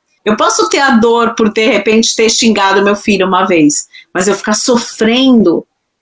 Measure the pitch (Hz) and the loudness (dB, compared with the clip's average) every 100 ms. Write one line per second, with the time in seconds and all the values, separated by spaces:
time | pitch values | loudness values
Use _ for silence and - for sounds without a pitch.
0 | _ _ 202 214 330 453 392 359 269 233 | _ _ -4 -2 -2 -2 -2 0 2 2
1 | 233 233 226 - 220 220 220 208 214 220 | 2 0 0 -2 -2 0 0 0 0 0
2 | 226 - 220 - 226 196 196 190 202 202 | 0 0 0 0 0 0 0 2 0 -2
3 | - 196 185 185 190 170 147 - - - | -2 -2 0 0 0 2 2 0 -8 -16
4 | - 175 202 185 - 113 - 233 - - | -10 -4 -2 -2 -2 -2 0 -2 -2 -2
5 | 220 240 262 240 180 - - _ _ _ | 0 2 2 4 2 0 -6 _ _ _